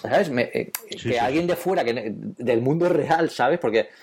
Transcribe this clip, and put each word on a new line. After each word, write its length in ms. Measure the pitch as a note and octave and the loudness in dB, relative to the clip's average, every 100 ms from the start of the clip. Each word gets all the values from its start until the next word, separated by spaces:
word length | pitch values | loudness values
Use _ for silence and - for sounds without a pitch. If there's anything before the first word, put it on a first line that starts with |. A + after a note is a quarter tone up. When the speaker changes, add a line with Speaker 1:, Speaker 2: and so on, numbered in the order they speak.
Speaker 1:
¿Sabes? 280 | G#2+ D3+ E3+ | 0 0 2
Me, 120 | B2 - | 0 -2
eh, 160 | - - - - | -2 -6 -8 -12
Speaker 2:
Sí, 60 | - | -8
Speaker 1:
que 180 | A#2 | -2
Speaker 2:
sí, 40 | A#2 | 0
Speaker 1:
alguien 240 | B2 D3+ | 0 0
Speaker 2:
sí. 40 | F3 | 0
Speaker 1:
de 80 | E3+ | -2
fuera, 280 | F3+ F#3 | 0 0
que 100 | A#2 | 0
ne-, 180 | A#2 A2 | -2 -6
del 460 | G2+ G#2+ - A#2+ A#2 | -8 -10 -4 0 2
mundo 260 | B2+ E3 F3 | 2 2 2
real, 420 | E3+ C3+ E3 D#3+ | 2 2 2 0
¿sabes? 280 | - B2 E3+ | 0 0 2
Porque 300 | A#2+ A2 - - | 2 0 0 -6